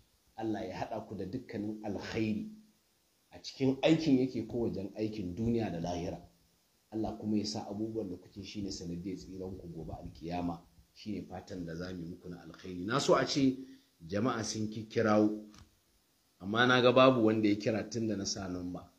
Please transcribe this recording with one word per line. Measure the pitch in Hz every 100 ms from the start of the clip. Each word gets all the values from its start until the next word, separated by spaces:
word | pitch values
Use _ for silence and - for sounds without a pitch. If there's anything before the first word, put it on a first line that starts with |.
| _ _ _ -
Allah | 110 104 92
ya | 87
haɗa | - 107 107
ku | 98
da | 95
dukkanin | 127 - 110 104 107
alkhairi. | 110 92 - 113 110 107 - - - _ _ _ _ _ _
A | 87
cikin | - - 131 135
aikin | 151 160 156 131
yake | 127 113 107
ko | 120 107
wajen | 90 98 110
aikin, | 110 107 90 87
duniya | 113 117 104
da | 85
lahira. | 87 85 87 82 - _ _ _ _ _ _
Allah | 110 107 107
kuma | 107 107
ya | 95
sa | 113 -
abubuwan | 101 110 110 101
da | 87
kuke | - 104
shi | 95 104
ne | 98
sanadiyar | - 90 85 95 90
tsiranku | - 95 92 98 87
gobe | 80 78
alkiyama. | - 85 - 165 - 87 165 - _ _
Shi | - 107
ne | 95 85
fatan | 92 - 95 82
da | 82
za | 90
mu | 92
yi | 82
muku | 90 90
na | 85
alkhairi. | 80 - 95 90 95
Na | 131
so | 139 143
a | 131
ce | 147 135 131 - - _ _ 82
jama'a | 101 123 113
sun | 107 110 107
ki | 110 110
kirawo, | 113 107 107 107 - - - - _ _ _ _ _ _ _
amma | 95 113 123
na | 127
ga | 123
babu | 123 131 127 110
wanda | 110 104
ya | 104
kira | 123 107 98
tun | 117 113
da | 98
na | 98
sa | - 95
namba. | 90 90 87 -